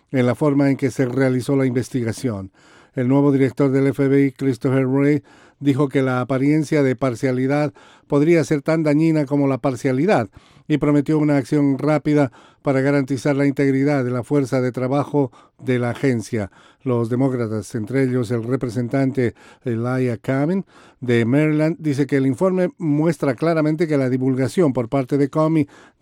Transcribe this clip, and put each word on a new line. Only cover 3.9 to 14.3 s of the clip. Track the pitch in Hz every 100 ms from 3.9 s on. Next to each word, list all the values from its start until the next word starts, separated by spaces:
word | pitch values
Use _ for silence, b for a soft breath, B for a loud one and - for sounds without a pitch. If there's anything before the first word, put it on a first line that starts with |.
| 131 139
B | 139 139
I, |
Christopher | - 135 120 139 131 131
Wray, | 135 139 147 - b b b
dijo | 139 135 147
que | 139
la | 131 127
apariencia | 123 135 139 156 143 156
de | 139 127
parcialidad | 135 117 135 127 131 143 147 - B B B
podría | 143 151 170
ser | 143 156
tan | 139 160
dañina | 151 147 165 156
como | 139 143 139
la | 131
parcialidad | 143 123 139 131 175 180 110 b b b b
y | 147
prometió | 147 147 139 156
una | 151 143
acción | 127 151 143 131
rápida | 143 151 151 147 139 b b b
para | - 135
garantizar | 135 143 135 139 151 139
la | 143
integridad | 135 139 135 139 147
de | 123
la | 123
fuerza | 117